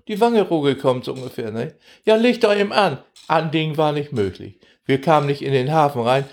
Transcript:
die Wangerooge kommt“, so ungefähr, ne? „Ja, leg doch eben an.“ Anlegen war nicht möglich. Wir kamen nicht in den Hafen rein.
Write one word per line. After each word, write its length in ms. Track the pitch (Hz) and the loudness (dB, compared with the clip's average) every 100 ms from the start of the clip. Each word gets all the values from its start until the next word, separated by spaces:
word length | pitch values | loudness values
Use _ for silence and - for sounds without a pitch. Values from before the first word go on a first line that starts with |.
| - | -10
die 120 | 208 | 0
Wangerooge 560 | 233 233 190 165 143 131 | 2 2 2 0 0 0
kommt“, 300 | 139 123 123 | 0 -2 -4
so 80 | |
ungefähr, 380 | 131 123 - 113 | -10 -10 -10 -8
ne? 240 | 110 143 - _ _ | -6 -8 -12 _ _
„Ja, 120 | - 220 | 0 2
leg 260 | 240 226 | 2 2
doch 120 | 214 | 2
eben 200 | 202 202 | 2 0
an.“ 240 | 220 190 135 _ _ - | 0 0 -2 _ _ -2
Anlegen 500 | 160 160 160 156 147 | -2 0 -2 -2 0
war 140 | 151 | 0
nicht 200 | 147 147 | -2 -4
möglich. 480 | 123 98 92 98 - _ _ - | -2 -4 -4 -14 -20 _ _ -2
Wir 140 | 135 | 0
kamen 280 | 151 151 143 | 2 2 2
nicht 160 | 139 | -4
in 100 | 139 | -2
den 180 | 135 127 | -2 0
Hafen 300 | 156 143 123 | 2 2 0
rein. 240 | 117 135 139 | 0 0 -2